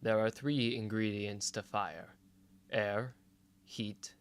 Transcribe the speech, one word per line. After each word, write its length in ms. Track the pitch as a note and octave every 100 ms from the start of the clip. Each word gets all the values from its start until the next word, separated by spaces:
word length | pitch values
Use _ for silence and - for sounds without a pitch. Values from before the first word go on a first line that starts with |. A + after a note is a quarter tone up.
There 180 | A#2 A2
are 100 | A2
three 460 | A2 C#3 D3 A#2 A#2
ingredients 760 | G#2+ A2 G#2+ G#2 G#2 G2+ G2
to 120 | -
fire: 520 | G2+ G#2+ G2 D#2+ - - - - - - -
air, 460 | - G#2 G2+ B2 - _ _ _ -
heat 520 | - - G#2+ G2+ - -